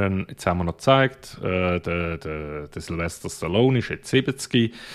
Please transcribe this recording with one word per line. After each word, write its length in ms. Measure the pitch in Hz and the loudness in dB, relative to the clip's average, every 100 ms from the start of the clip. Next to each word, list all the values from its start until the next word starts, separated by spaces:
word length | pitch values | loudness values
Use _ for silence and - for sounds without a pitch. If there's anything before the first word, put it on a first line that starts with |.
| 98 | 0
ihn, 200 | 95 - | 0 -4
jetzt 180 | - - | -4 0
haben 120 | 87 | 0
wir 60 | |
noch 120 | 85 - | 0 0
gezeigt, 600 | - 135 131 - - - | 4 6 4 0 -16 -8
äh, 380 | - 90 90 87 | -2 0 0 0
der, 380 | 90 85 85 82 | -2 -2 -2 -6
der, 500 | 78 78 76 73 73 | -6 -8 -8 -8 -10
der 140 | - | -10
Sylvester 460 | 80 85 85 - 87 | -6 -4 -4 -6 -10
Stallone 500 | - 82 95 131 127 | -6 0 4 4 4
ist 80 | - | 0
jetzt 200 | 87 - | -6 0
siebzig 640 | 131 131 - - 127 113 - - | 2 2 -2 0 2 2 -2 -16